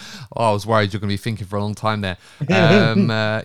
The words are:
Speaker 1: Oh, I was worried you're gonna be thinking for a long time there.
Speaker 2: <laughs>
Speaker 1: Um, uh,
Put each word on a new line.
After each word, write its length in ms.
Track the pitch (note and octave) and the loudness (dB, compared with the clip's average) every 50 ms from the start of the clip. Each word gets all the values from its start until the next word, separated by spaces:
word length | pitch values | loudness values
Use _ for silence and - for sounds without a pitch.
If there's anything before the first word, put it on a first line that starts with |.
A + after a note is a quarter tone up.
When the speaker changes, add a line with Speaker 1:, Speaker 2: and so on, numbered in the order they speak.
| - - - - C3 - - | -20 -18 -16 -16 -16 -10 -4
Speaker 1:
Oh, 140 | - A#2 A2 | -2 0 0
I 20 | |
was 140 | G#2 G2+ G2 | 0 0 0
worried 280 | A2 A2+ A2 G#2 G2+ G#2+ | 0 2 2 2 2 -2
you're 60 | G2+ | -4
gonna 120 | G#2+ G2+ G2+ | -4 -4 -4
be 40 | G2 | -4
thinking 280 | - A#2+ A2 F#2+ G2 F2+ | -4 -6 -6 -6 -8 -6
for 100 | G#2 G2+ | -6 -4
a 40 | |
long 140 | G#2 G#2 G#2 | -4 -4 -6
time 260 | - - A2 G#2+ G#2 | -4 -4 -4 -2 -2
there. 160 | G#2 F#2+ G#2 - - - - - | -4 -6 -6 -8 -12 -20 -12 -8
Speaker 2:
<laughs> 100 | C#3+ C#3 | -2 0
Speaker 1:
Um, 600 | F#3 F#3 - D3+ - G#3 - A2+ A2+ G3 - A2+ | 2 4 6 6 6 6 4 4 2 2 2 2
uh, 300 | A2 A2 G#2+ G#2+ A2 A2 - | 2 0 0 -2 -2 -4 -6